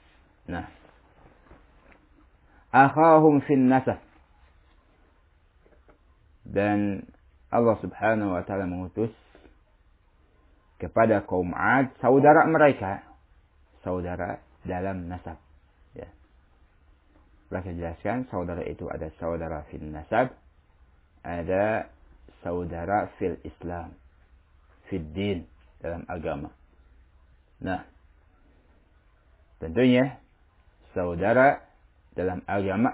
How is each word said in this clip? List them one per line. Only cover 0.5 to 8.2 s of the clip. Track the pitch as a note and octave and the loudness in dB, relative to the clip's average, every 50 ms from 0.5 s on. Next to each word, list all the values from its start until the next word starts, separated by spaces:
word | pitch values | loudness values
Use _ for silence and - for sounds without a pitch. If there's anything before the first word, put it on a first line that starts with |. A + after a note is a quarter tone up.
| F2 F2 - - - - - - _ _ _ _ _ _ - - _ _ _ - - - _ _ _ _ _ - - _ _ _ _ _ _ _ _ _ _ _ _ _ _ _ | -10 -10 -10 -12 -16 -20 -20 -20 _ _ _ _ _ _ -20 -20 _ _ _ -20 -20 -20 _ _ _ _ _ -20 -20 _ _ _ _ _ _ _ _ _ _ _ _ _ _ _
Akhahum | - B2+ C#3 C#3 A#2+ D3+ D#3+ E3 D#3+ D#3 D#3 D#3 D3 C#3 - - | 6 6 6 6 6 6 6 8 8 8 8 8 6 4 4 2
fin | D3 C3+ B2+ | 2 4 6
nasab. | B2+ C3 C3 B2+ B2 G2+ - - _ _ _ _ _ _ _ _ _ _ _ _ _ _ _ _ _ _ _ _ _ _ _ _ _ _ _ _ _ _ _ _ _ _ _ _ - - _ _ _ _ _ _ _ _ _ - | 6 4 4 2 0 -4 -6 -8 _ _ _ _ _ _ _ _ _ _ _ _ _ _ _ _ _ _ _ _ _ _ _ _ _ _ _ _ _ _ _ _ _ _ _ _ -20 -20 _ _ _ _ _ _ _ _ _ -14
Dan | - G#2 G2 G2+ G#2 G#2 G#2 G#2 G2+ G2 - - - - _ _ _ _ _ _ _ | -6 -2 0 0 2 2 0 0 -2 -4 -6 -8 -14 -20 _ _ _ _ _ _ _
Allah | - A#2 A#2+ A#2 G#2+ - | 0 2 2 2 2 0
Subhanahu | - F2+ - - G2 A2 A2 A2 | -4 -10 -6 -2 0 0 0 0